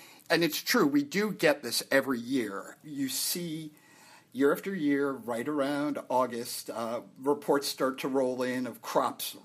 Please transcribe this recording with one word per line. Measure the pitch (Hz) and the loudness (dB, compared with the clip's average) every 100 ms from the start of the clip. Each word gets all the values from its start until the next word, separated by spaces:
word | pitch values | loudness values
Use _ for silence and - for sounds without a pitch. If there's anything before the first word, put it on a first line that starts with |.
| - - - | -20 -20 0
And | 170 | 2
it's | 165 156 | 4 0
true, | - 247 156 | 2 4 6
we | 143 | 4
do | 143 190 214 | 2 0 0
get | 175 160 143 | 2 2 2
this | 123 110 - | 0 -6 2
every | 135 131 123 | 2 4 0
year. | 117 135 107 98 98 - | -2 -2 -2 -6 -12 -16
You | 151 139 131 | -12 -6 -4
see | - - 180 175 156 156 - - - - - _ | -2 -2 -2 -4 -6 -8 -14 -20 -20 -20 -20 _
year | 123 139 | 2 2
after | 185 196 | 2 -2
year, | 196 147 139 143 | -2 2 2 0
right | 127 113 117 120 | -2 -4 -4 -2
around | 151 139 143 147 139 - | 0 0 0 -2 -4 0
August, | 127 127 117 117 - - | 2 2 -2 -6 -8 -8
uh, | 110 113 117 98 - | -6 -4 -4 -8 -4
reports | 131 143 160 139 139 | 0 0 2 2 0
start | - 135 131 | -2 -2 -2
to | 147 | -2
roll | 131 127 127 | 0 0 0
in | 127 127 123 | -2 -2 -4
of | 110 | -8
crops | - 151 127 - - - | -2 0 0 -2 -8 -10